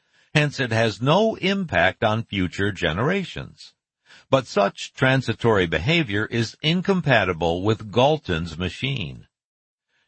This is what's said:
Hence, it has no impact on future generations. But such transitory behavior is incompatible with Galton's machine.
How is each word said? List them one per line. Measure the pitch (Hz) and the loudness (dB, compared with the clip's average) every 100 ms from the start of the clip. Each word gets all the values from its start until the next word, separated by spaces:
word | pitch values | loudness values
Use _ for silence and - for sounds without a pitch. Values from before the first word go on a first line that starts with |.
| _ _ _ | _ _ _
Hence, | 151 151 127 | 0 0 -2
it | 123 | -2
has | 110 113 98 | 2 0 0
no | 131 180 226 - | 2 2 2 0
impact | 185 196 175 87 92 - | -2 -2 0 2 2 2
on | 110 110 | 0 0
future | - 98 87 - 101 | -2 -2 -2 -2 -4
generations. | - 85 82 139 196 175 73 50 - - _ _ _ _ - - | 0 -2 0 -2 -2 -4 -10 -14 -18 -20 _ _ _ _ -20 0
But | 135 127 | 0 0
such | 202 196 - - | 0 0 -2 -14
transitory | - 131 131 123 110 117 104 87 | 0 2 2 0 0 2 4 2
behavior | 78 104 170 123 101 110 | 0 0 0 0 -2 -2
is | 117 110 - | -2 -4 -2
incompatible | 156 180 180 185 147 117 92 80 85 87 | 0 0 2 0 4 4 4 0 0 0
with | 101 110 107 | 0 -2 -2
Galton's | 101 139 156 - 80 85 78 | 2 2 0 -2 -4 -4 -6
machine. | 90 - 131 131 76 60 - _ _ _ _ _ _ _ | -6 -6 -8 -6 -8 -12 -20 _ _ _ _ _ _ _